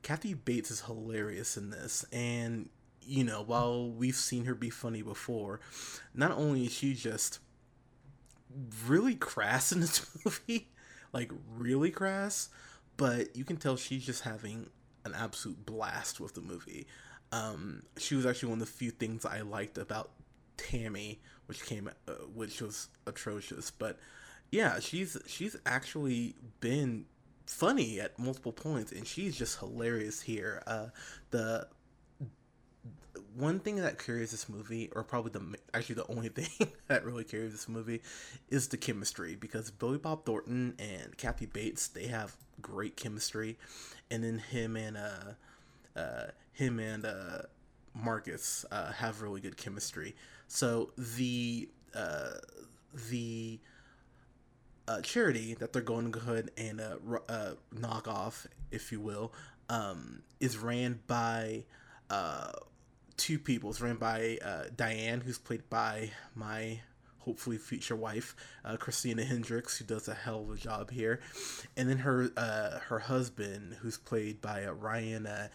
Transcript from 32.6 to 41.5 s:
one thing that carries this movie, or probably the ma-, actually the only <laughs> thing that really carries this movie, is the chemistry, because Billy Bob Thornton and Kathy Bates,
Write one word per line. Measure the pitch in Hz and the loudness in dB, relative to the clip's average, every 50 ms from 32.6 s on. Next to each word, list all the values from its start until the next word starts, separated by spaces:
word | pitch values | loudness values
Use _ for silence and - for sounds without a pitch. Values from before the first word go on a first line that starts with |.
| - - - - - 117 - - - - - 92 98 101 104 | -20 -20 -20 -18 -16 -16 -16 -16 -18 -16 -16 -16 -14 -12 -6
one | 120 135 151 165 190 | 0 2 2 2 2
thing | 196 214 208 196 | 2 0 0 2
that | 180 147 - - - | 2 2 0 -2 -2
carries | - 120 117 113 110 | -2 0 0 0 -2
this | - 107 - - | -2 -4 -6 -6
movie, | 107 101 110 110 113 113 113 - - | -6 -8 -6 -4 -4 -4 -2 -2 -2
or | 110 110 | -4 -2
probably | - - 123 113 117 | 0 0 0 0 0
the | - 104 | -4 -4
ma-, | 101 - 104 - - - - | -6 -6 -8 -10 -10 -4 -2
actually | 113 113 - 113 | -2 -2 -2 -2
the | 113 - - | -4 -2 -2
only | 113 113 113 113 | -2 -2 -2 -2
<laughs> | |
thing | - - 156 - - - - 156 - - - - | -2 -4 -4 -2 2 2 2 2 2 -6 0 2
that | 143 117 - | 4 4 4
really | 117 123 120 113 | 2 -2 -4 -4
carries | - - 107 113 113 | -2 -2 -2 -2 -2
this | 107 107 - - | -4 -6 -8 -6
movie, | 113 113 110 110 117 117 113 - - - - - - - - - | -4 -4 -2 -2 -4 -4 -4 -8 -12 -12 -12 -12 -14 -14 -6 2
is | 147 139 131 - | 2 2 2 2
the | - 127 | 0 -2
chemistry, | - - 117 101 98 - - - 92 82 82 | 0 0 0 0 0 -2 -2 -4 -4 -6 -6
because | 101 110 107 - 110 110 107 | -6 -6 -4 -4 -4 -4 -4
Billy | 101 - - 117 135 147 | -4 -2 0 2 2 2
Bob | 147 160 156 156 156 | 0 0 -2 -2 0
Thornton | - 113 104 - - 120 123 127 123 120 - | 0 0 0 2 0 2 2 2 2 0 -4
and | 101 104 98 90 65 52 - - | -6 -6 -6 -6 -8 -10 -8 -4
Kathy | - 117 113 - 113 | 0 0 0 0 -2
Bates, | - | -4